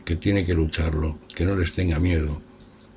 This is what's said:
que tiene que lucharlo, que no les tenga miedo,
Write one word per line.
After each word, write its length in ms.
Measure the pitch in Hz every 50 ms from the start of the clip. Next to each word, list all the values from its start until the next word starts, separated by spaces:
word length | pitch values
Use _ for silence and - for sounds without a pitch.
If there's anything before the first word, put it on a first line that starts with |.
| -
que 120 | - 85
tiene 280 | 80 - 101 101 98 90
que 100 | 90 90
lucharlo, 640 | 82 80 78 - - 80 80 76 76 78 78 76 - - - -
que 80 | - 85
no 100 | 95 101
les 180 | 92 85 76
tenga 280 | - 92 92 87 80 76
miedo, 420 | 87 90 85 78 76 76 73 73 - - - - - - - - - - -